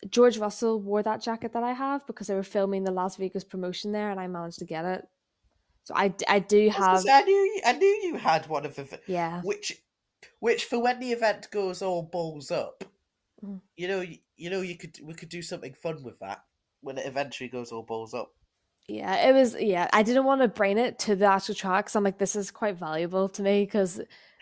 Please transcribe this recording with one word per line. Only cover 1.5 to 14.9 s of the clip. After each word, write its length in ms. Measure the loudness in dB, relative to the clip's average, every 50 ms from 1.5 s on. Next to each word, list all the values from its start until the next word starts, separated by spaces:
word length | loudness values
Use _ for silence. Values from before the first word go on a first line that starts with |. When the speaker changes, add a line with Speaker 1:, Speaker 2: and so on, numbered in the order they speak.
Speaker 1:
that 100 | -4 -2
I 100 | -2 -2 -4
have 320 | -4 -4 -4 -4 -4 -6
because 200 | -10 -12 -10 -6 -4
they 60 | -2
were 80 | -2
filming 420 | -4 -2 0 0 0 0 0 -2 -2
the 60 | -2
Las 260 | -2 -2 -2 -4 -4
Vegas 280 | -4 -8 -6 -6 -8 -8
promotion 480 | _ -8 -6 -6 -6 -6 -6 -6 -4
there, 180 | -4 -4 -4 -4
and 80 | -4 -6
I 80 | -6
managed 320 | -8 -8 -8 -8 -10 -10 -12
to 40 | -10
get 200 | -8 -6 -6 -4
it. 200 | -4 -4 -6 -8 _ _ _ _ _ _ _ _ _ _ _ _ _ _ _ _
So 100 | -4 0
I 120 | 2 2 2
d-, 180 | 0 -2 0 2
I 120 | 2 2
do 300 | 4 6 6 6 6 6 4
Speaker 2:
I 40 | 4
was 100 | 4 6
gonna 100 | 6 6
Speaker 1:
have 40 |
Speaker 2:
say, 100 | 6 8
I 100 | 8 8
knew, 380 | 8 8 4 4 4 2 0 0 0
I 80 | 0
knew 140 | 2 4 4 4 4 4 0
you 120 | -4 -4
had 300 | -2 2 2 2 2 0 -2
one 160 | -4 -4 -4
of 120 | -6 -10
the 80 | -10 -12
v-, 120 | -12 -14 -16 _
Speaker 1:
Yeah. 360 | -6 -4 -2 -2 -4 -6 -6
Speaker 2:
which, 400 | -6 -6 -6 -6 -6 -10 -10 _ _ _ _ _ _ _ _ _ -20 -20 _ _
which 240 | 0 0 0 0 -2
for 120 | -2 -2 0
when 200 | 0 0 0 0
the 120 | -2 -4
event 380 | -2 0 2 0 0 0 -8 -8
goes 320 | -4 -4 -2 -2 -4 -4
all 200 | -4 -2 -2 -4
balls 480 | -4 -6 -6 -6 -6 -6 -8 -10 -8 -4
up, 340 | -4 -4 -4 -6 -10 _ -18 -18 _ _ _ _ _ _ _ _ _ _
Speaker 1:
Mm. 180 | -14 -14 -14 -14 _ _ _
Speaker 2:
you 120 | -10 -6 -4
know, 120 | -2 -4
y-, 220 | -4 -6 -10 -18 _ _ _
you 140 | _ -8 -6
know, 100 | -4 -4
you 140 | -4 -6 -8 -12
could, 220 | -14 -18